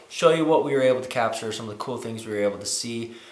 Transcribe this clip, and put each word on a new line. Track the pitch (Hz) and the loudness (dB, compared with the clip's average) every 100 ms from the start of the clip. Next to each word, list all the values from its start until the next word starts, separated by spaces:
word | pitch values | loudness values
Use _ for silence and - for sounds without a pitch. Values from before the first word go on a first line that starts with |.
| - | -14
show | - 165 | 2 4
you | 160 156 | 6 4
what | 147 | 4
we | 147 | 4
were | 139 | 4
able | 131 123 | 4 2
to | - | 0
capture, | 127 113 - 113 | -2 -2 -2 -6
some | 107 110 | -6 -8
of | 104 | -8
the | |
cool | - 117 | -8 -8
things | 113 110 110 | -8 -8 -6
we | |
were | 104 | 0
able | 101 98 | 0 0
to | - | -4
see. | - 120 117 117 - - | -4 -4 -6 -8 -12 -20